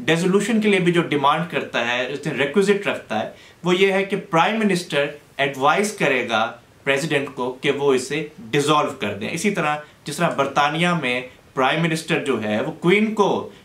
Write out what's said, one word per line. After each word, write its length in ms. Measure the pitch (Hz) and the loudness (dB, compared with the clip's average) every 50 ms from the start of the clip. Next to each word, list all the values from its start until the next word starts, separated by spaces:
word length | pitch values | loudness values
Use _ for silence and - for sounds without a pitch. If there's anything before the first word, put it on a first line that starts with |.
dissolution 600 | 123 135 160 165 175 185 185 208 208 220 233 214 | 0 0 2 2 2 2 2 2 2 2 0 2
के 60 | 214 214 | 2 2
लिए 120 | 196 185 | 2 4
भी 120 | 170 175 | 4 2
जो 100 | 170 175 | 2 2
demand 480 | - - 147 143 143 143 151 160 170 175 | 2 0 0 2 2 2 2 2 -2 -4
करता 300 | 165 135 - - - 123 | -4 -6 -4 -4 -4 -2
है, 340 | 117 120 123 123 127 - 147 | -2 -2 -2 -2 -4 -4 -6
उसने 200 | 139 - 160 131 | -6 -6 -4 -2
requisite 540 | 117 143 - - 202 190 202 196 - - 135 | -2 -2 0 2 2 2 4 2 2 0 -4
रखता 300 | 113 101 - - 110 107 | -4 -4 -6 -6 -4 -4
है, 180 | 113 - - - - - - - - | -4 -6 -10 -16 -20 -20 -16 -4 0
वो 80 | 180 180 | 2 2
ये 180 | 185 196 196 | 4 4 4
है 120 | 190 196 190 | 2 2 0
कि 120 | 190 208 | -2 -4
प्राइम 440 | 185 - - - 160 170 202 220 220 | -6 -4 0 2 2 4 2 2 2
Minister 600 | 220 196 180 170 - - 156 143 143 143 - - - - - - | 2 2 2 0 -2 -2 -2 -2 -2 -2 -4 -10 -18 -10 -4 -2
advise 580 | 139 143 135 135 135 147 165 190 208 208 - - | -2 -2 0 0 2 2 4 2 0 -2 -2 0
करेगा 640 | 170 143 135 127 117 107 117 110 113 120 - - - _ _ _ - | 0 0 0 0 0 0 0 0 0 -2 -4 -10 -20 _ _ _ -2
President 500 | 139 139 139 165 151 147 143 - - - | -2 0 0 0 0 -2 -2 -2 -4 -6
को 160 | 131 123 127 | -6 -6 -6
कि 200 | 127 - - 147 | -6 -4 -2 -2
वो 220 | 131 131 143 139 131 | 0 2 2 2 2
इसे 380 | 123 120 - 143 156 151 - - - 117 110 | 2 0 -2 -6 -6 -6 -8 -12 -16 -8 -2
dissolve 400 | - 143 139 151 156 151 143 127 | 0 0 2 4 2 2 2 0
कर 220 | - - - 101 101 | -4 -6 -6 -6 -6
दें। 160 | 101 107 113 | -6 -6 -6
इसी 220 | - 170 202 208 | -6 -2 -2 -2
तरह 320 | 180 180 160 151 151 147 151 - - _ - | 0 0 0 -2 -2 -4 -6 -12 -20 _ -12
जिस 120 | 156 147 160 | -10 -4 -2
तरह 120 | 170 160 | -2 -2
बरतानिया 680 | - 139 135 - - 151 143 147 156 160 175 175 175 | 0 -2 -2 -2 0 0 0 2 2 0 0 0 0
में 340 | 165 135 123 123 127 123 - - - - - - | 0 -2 -2 -4 -4 -6 -10 -14 -20 -20 -8 -2
Prime 260 | 135 131 135 151 160 | 0 2 2 2 2
Minister 380 | 170 165 160 160 - - 160 139 | 0 0 -2 -2 -2 -2 -2 -2
जो 180 | 139 143 123 107 | 0 0 -2 -2
है, 260 | 104 107 107 110 127 | -2 -2 -2 -2 -2
वो 80 | 160 | -4
Queen 420 | 160 - - 175 196 208 220 220 214 | -6 -2 2 4 4 4 4 2 2
को 400 | - 196 165 131 104 - - - - | 2 2 2 0 -2 -4 -8 -14 -20